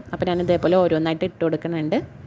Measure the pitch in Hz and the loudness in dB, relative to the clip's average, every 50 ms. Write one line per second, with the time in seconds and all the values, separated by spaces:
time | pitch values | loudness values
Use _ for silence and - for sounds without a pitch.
0 | - - - - - 180 175 175 180 175 175 165 - 160 175 190 180 170 165 156 | -4 -8 -8 -4 -2 0 0 0 2 2 2 2 2 4 4 4 4 4 2 2
1 | 160 165 160 160 190 185 - - 170 165 165 - - 165 170 160 151 156 190 277 | 2 0 -2 -2 -4 -4 -4 -2 -2 0 0 -2 -2 -4 -4 -4 -2 0 -2 -2
2 | - - - - - | -2 -4 -12 -18 -16